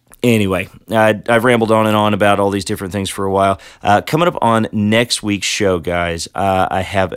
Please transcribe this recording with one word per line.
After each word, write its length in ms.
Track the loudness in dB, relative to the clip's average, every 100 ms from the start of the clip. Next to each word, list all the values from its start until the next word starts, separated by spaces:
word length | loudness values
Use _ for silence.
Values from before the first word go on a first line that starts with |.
| _ -4
Anyway, 440 | 0 2 0 -2 -6 -14 -4
I, 320 | 2 2 2 0
I've 140 | 2
rambled 280 | 2 2 2
on 140 | 2 2
and 100 | 2
on 180 | 2 2
about 240 | 2 2
all 100 | 0
these 160 | -2 -4
different 260 | -8 -6
things 180 | -6 -6
for 140 | -6
a 80 | -2
while. 300 | 0 0 0 -8 -6
Uh, 180 | 0 0
coming 260 | 2 0 0
up 80 | 0
on 260 | 0 0 0
next 500 | -2 0 2 0 -4
week's 260 | -4 -4 -4
show, 300 | -2 0 0
guys, 500 | -2 -4 -4 -6 -8
uh, 340 | -4 0 0 0
I 100 | -2
have 320 | -4 -2 -4